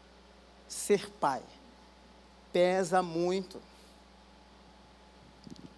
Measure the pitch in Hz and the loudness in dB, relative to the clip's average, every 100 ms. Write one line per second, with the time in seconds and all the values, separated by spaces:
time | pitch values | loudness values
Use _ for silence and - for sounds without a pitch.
0 | - - - - - - - - - 202 | -20 -20 -20 -20 -20 -20 -14 -10 2 2
1 | - - 147 127 - - - - - - | 2 -2 -2 -2 -6 -20 -20 -20 -20 -20
2 | - - - - - 180 180 185 180 185 | -20 -20 -20 -20 -2 4 4 4 2 2
3 | 180 165 175 190 185 - - - - - | 0 0 0 0 -4 -14 -18 -20 -20 -20
4 | - - - - - - - - - - | -20 -20 -20 -20 -20 -20 -20 -20 -20 -20
5 | - - - - - - - | -20 -20 -20 -20 -20 -20 -20